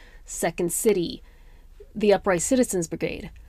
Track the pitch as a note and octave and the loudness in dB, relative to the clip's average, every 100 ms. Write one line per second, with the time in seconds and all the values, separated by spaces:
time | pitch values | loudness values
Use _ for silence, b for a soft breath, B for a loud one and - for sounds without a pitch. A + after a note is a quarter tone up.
0 | b b - - F3+ - F3 - A3+ F#3+ | b b -14 -4 -4 -2 -2 0 2 2
1 | E3+ - - - - - - - - - | 0 -8 -16 -20 -20 -20 -20 -20 -16 0
2 | G#3 F#3+ G3+ F3 - B3+ A#3+ F#3 E3 E3 | 4 4 2 0 2 2 2 -2 -4 -6
3 | - - - - | -6 -8 -14 -18